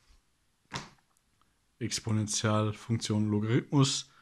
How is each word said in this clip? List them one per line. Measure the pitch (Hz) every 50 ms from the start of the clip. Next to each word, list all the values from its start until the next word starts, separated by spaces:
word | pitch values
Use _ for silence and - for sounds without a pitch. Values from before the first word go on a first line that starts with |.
| _ - - _ _ _ _ _ _ _ _ _ _ _ - - - - - _ _ _ _ _ _ _ _ _ _ _ _ _ _ _ _ -
Exponentialfunktion, | - 104 - - - 110 107 107 104 104 - - - 110 107 107 107 107 104 - - - 117 110 - - 107 107 107 107
Logarithmus. | 104 104 107 110 120 - - - 156 143 135 135 - - - - _ -